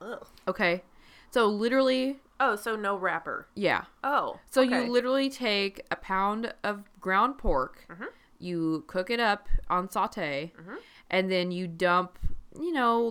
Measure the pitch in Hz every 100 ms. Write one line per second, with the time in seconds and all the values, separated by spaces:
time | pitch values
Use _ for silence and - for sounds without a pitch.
0 | 202 240 - - - 185 185 180 - -
1 | - - - 254 214 208 233 262 262 254
2 | 262 277 _ - 262 208 233 220 202 202
3 | 185 165 160 123 - - 185 107 - _
4 | 269 277 139 - - 262 262 254 240 247
5 | 247 269 269 269 240 202 196 196 - -
6 | - 190 196 214 226 - 208 208 202 -
7 | 185 190 240 269 220 143 131 - - 170
8 | 269 - _ _ 180 175 160 160 - 185
9 | 185 233 233 202 - - - 180 190 214
10 | 202 - 156 139 165 - 165 311 - -
11 | - 185 190 185 180 180 180 165 180 175
12 | 180 - - - - - 330 311 240 233
13 | 233